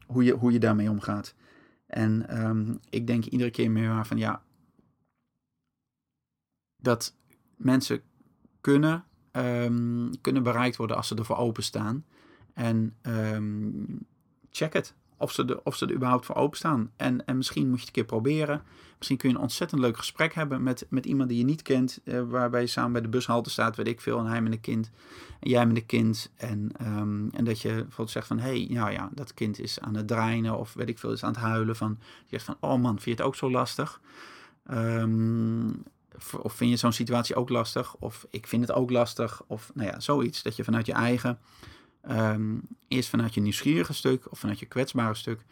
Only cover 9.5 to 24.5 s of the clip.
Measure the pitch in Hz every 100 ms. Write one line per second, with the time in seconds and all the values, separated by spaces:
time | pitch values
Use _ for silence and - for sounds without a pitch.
9.5 | 120 120 120 120 120 120 - - 135 120
10.5 | 117 123 - 113 107 113 110 110 - 120
11.5 | 113 - - 104 131 - _ - - -
12.5 | - 117 113 110 110 123 113 110 107 104
13.5 | 104 104 - 104 - - _ _ _ -
14.5 | - 160 - - - _ - 147 - 123
15.5 | - 143 - - - 127 123 - - 143
16.5 | - 160 131 113 - 131 123 - 131 131
17.5 | 151 135 123 - - 110 113 131 156 147
18.5 | 151 - - - - - 135 135 120 123
19.5 | - 175 139 123 113 - - 160 165 147
20.5 | 127 127 123 - 131 - 135 127 120 127
21.5 | 156 - 131 127 - - 123 120 127 120
22.5 | 123 120 - 117 120 113 123 123 117 113
23.5 | - 113 110 110 120 - 117 113 117 113